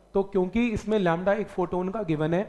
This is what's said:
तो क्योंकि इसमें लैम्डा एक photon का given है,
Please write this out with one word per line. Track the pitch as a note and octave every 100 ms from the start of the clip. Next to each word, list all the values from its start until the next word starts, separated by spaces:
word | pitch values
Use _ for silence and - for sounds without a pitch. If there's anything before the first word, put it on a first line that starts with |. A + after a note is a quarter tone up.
| _ G3
तो | G3
क्योंकि | G3 F#3 A3 A#3+
इसमें | G#3+ G3+ G#3+
लैम्डा | F3+ E3 F#3
एक | G#3 G3
photon | - F3 F3+ F#3
का | G#3+
given | F#3+ D3+ D#3
है, | E3+